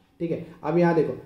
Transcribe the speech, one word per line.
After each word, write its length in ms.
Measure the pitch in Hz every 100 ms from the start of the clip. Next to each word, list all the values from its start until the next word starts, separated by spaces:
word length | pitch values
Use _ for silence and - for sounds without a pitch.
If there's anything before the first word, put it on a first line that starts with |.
| _ -
ठीक 100 | 165
है। 160 | 139 - -
अब 140 | 151 170
यहाँ 160 | 170
देखो, 200 | 160 127 123